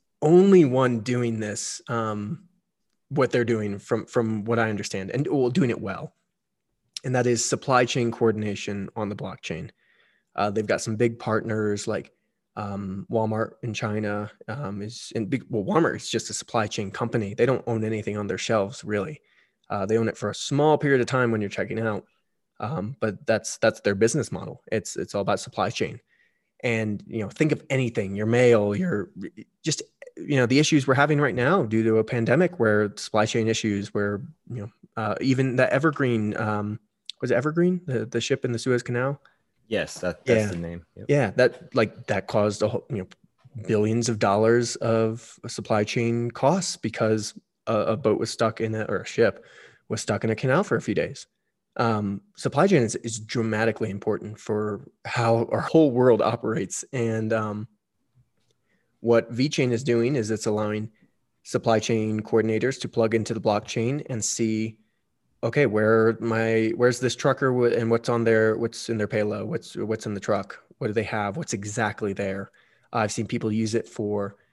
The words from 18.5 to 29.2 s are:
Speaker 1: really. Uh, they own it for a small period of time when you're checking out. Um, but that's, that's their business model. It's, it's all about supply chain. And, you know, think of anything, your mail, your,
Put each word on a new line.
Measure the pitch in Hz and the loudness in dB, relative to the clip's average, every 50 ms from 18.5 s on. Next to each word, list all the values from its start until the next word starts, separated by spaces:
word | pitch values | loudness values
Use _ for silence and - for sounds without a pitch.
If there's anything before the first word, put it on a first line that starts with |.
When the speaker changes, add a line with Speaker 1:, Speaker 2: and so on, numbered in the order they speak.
| 120 107 98 98 131 - - | 0 0 0 0 -6 -12 -8
Speaker 1:
really. | 104 104 104 95 90 151 - _ _ _ _ _ _ _ _ _ _ | -4 -4 -4 -4 -4 -10 -16 _ _ _ _ _ _ _ _ _ _
Uh, | 107 101 98 | -4 -4 -2
they | 101 110 113 | 0 2 2
own | 113 110 | 2 0
it | - - | -2 -4
for | - 104 | -6 -6
a | 101 | -6
small | - - - 143 139 147 156 151 139 | -6 -6 -2 0 2 4 4 4 4
period | - 143 139 127 | 4 2 2 2
of | 120 - | 2 2
time | 135 127 123 120 | 2 2 2 2
when | 113 107 | 2 0
you're | 104 98 | -2 -4
checking | - - 95 - 101 110 | -4 -6 -6 -4 -4 -4
out. | 113 113 104 98 - _ _ _ _ _ _ _ _ _ _ _ | -2 -2 -4 -4 -8 _ _ _ _ _ _ _ _ _ _ _
Um, | - 113 151 120 95 107 139 _ | -8 -6 -6 -6 -6 -8 -6 _
but | - 110 101 - - - | -4 -4 -4 -6 -2 -2
that's, | 113 104 - - - - | -2 -2 -2 -6 -6 2
that's | - 113 107 - | 2 0 0 2
their | _ 104 98 | _ -2 2
business | 98 110 117 - 110 107 - | 2 2 2 2 0 -2 -4
model. | - 82 87 - - - _ - | -6 -10 -10 -12 -14 -16 _ -4
It's, | 107 - - - - | -4 -4 -4 -6 -8
it's | - 90 - - | -8 -8 -4 -4
all | 104 | -4
about | 98 101 104 95 | 0 0 -2 -2
supply | - - - - 98 104 | -2 -8 -4 -2 -2 -2
chain. | - - 104 71 - - _ _ _ _ _ _ _ _ _ _ _ _ - | 0 -2 -4 -4 -4 -12 _ _ _ _ _ _ _ _ _ _ _ _ -4
And, | 123 117 113 110 107 104 95 - | -2 -2 0 -2 -2 -4 -6 -8
you | - - 113 | -8 -8 -6
know, | 104 95 | -6 -8
think | - - 156 156 | -2 0 0 2
of | 151 160 - _ | 2 -2 -4 _
anything, | 135 131 131 117 117 - 104 95 98 | -2 0 0 0 -2 -2 -4 -4 -4
your | 101 107 | -2 0
mail, | 110 117 120 127 123 120 107 104 104 104 | 2 4 6 8 8 8 6 6 2 0
your, | 101 185 180 - 104 92 - _ - | 0 -2 -2 -2 -2 -4 -6 _ -12